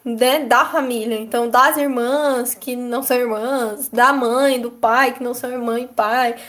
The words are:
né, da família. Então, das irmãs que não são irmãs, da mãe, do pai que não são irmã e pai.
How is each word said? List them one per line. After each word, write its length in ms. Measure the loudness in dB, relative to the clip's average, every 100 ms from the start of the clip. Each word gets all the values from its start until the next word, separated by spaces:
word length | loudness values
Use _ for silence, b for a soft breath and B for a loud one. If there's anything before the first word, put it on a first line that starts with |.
né, 360 | -6 0 2 2
da 240 | 2 2
família. 520 | 2 0 -2 -4 -4 -6
Então, 300 | -4 -2 2
das 280 | 4 4 2
irmãs 800 | 0 -2 0 0 0 0 -4
que 200 | -8 -8 -8
não 260 | -4 -4
são 140 | 0 0
irmãs, 720 | 0 -2 -2 -2 -4 -6 -4
da 240 | 4 4
mãe, 480 | 4 2 2 2 0
do 100 | -4
pai 420 | -2 2 4 2
que 80 | 0
não 120 | -6
são 160 | -6 -6
irmã 280 | -6 -4 -4
e 60 | -4
pai. 480 | -2 0 0 0 -4